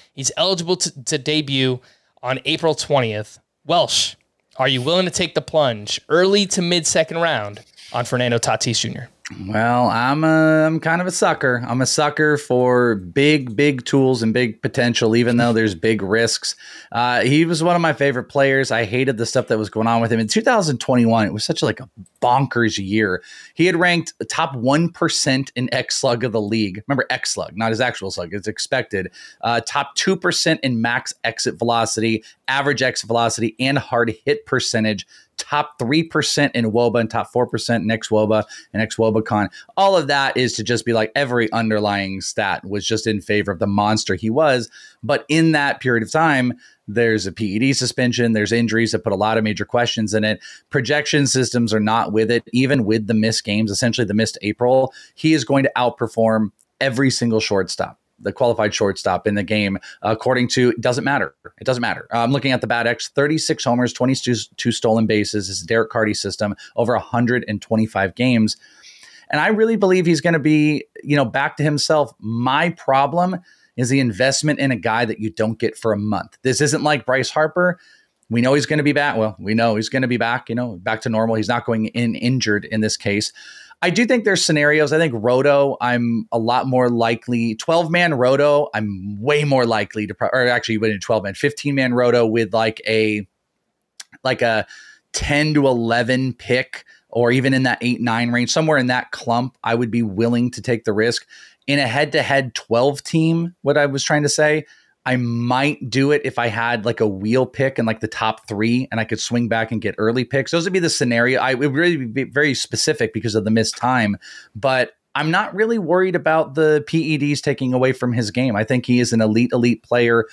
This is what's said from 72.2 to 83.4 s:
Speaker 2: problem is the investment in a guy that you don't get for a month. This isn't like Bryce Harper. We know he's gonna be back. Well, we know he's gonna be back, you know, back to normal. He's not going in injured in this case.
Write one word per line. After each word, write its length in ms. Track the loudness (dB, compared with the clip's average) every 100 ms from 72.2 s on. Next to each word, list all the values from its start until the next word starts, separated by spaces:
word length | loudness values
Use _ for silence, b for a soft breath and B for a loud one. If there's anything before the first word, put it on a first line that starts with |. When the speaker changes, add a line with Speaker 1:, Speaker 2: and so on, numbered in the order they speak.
| -6 -2 0 2 0
Speaker 2:
problem 680 | -2 0 2 2 0 -2 -2 b b b -4
is 120 | 0
the 120 | 2
investment 580 | 0 0 0 0 -2 0
in 120 | 0
a 60 | -2
guy 300 | 0 0 -2
that 120 | -4
you 120 | -8
don't 280 | -2 -2 -2
get 200 | -4 -2
for 140 | -2
a 60 | -2
month. 380 | -2 -4 -6 _
This 180 | -2 0
isn't 220 | 0 0
like 240 | 0 0 0
Bryce 240 | -2 0
Harper. 480 | 0 0 2 0 0 b b b _ _
We 140 | 0
know 100 | 2
he's 140 | 2 2
gonna 160 | 0
be 100 | 2
back. 240 | 2 0 0
Well, 180 | -2 -4
we 160 | -2
know 220 | 0 2 0
he's 120 | -2
gonna 200 | -2 0
be 100 | 0
back, 320 | 0 -2 -4
you 40 |
know, 220 | -6 -6 -6
back 240 | -6 -4
to 60 | -2
normal. 280 | 0 0 0
He's 120 | 0
not 160 | -2
going 220 | -2 -2 -2
in 280 | -2 -2 -2
injured 500 | -2 0 0 -2 -2
in 160 | -2
this 160 | -2 -2
case. 340 | -2 -2 -4 B